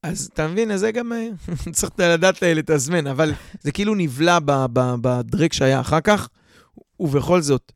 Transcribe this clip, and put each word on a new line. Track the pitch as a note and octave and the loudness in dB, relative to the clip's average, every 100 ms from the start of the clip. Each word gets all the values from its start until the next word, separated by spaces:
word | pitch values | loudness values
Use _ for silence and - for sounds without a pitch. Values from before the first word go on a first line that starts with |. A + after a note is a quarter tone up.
אז | - G#3 - | -6 -6 -8
אתה | - D#3 | -4 -2
מבין, | F#3 A3+ | -2 -2
אז | G3 | 0
זה | G#3+ | -2
גם, | A3 A#3 | -2 -6
אה, | A#3 A3+ F#3+ - | -6 -8 -10 -10
<laughs> | E3 - | -8 -6
צריך | D#3+ F#3 - | -6 -6 0
לדעת, | F3 E3+ F#3 F#3 | 2 4 2 2
אה, | F3+ | 2
לתזמן, | D#3+ D#3 D3+ B2+ F3 C#3+ | 0 2 0 2 -2 -2
אבל | C3 D#3 C#3+ - - | 0 0 -2 -10 -10
זה | C#3+ | -8
כאילו | E3 G#3 | -2 -2
נבלע | G#3 E3 B2 E3 F3 | 0 -2 0 2 2
ב-, | D3 C#3 C3 | 2 0 2
ב-, | A#2+ B2+ B2 | 0 0 0
בדרק | B2 B2 A#2+ A#2 D#3+ | 0 -2 -2 0 0
שהיה | - C3 C3 | 2 2 2
אחר | B2+ D3+ | 2 0
כך, | D3+ G#3 C#3+ _ _ _ _ - _ _ | 2 2 0 _ _ _ _ -20 _ _
ובכל | E3+ C#3 C3 F3+ | 0 0 2 2
זאת | D3 C3 _ | 4 0 _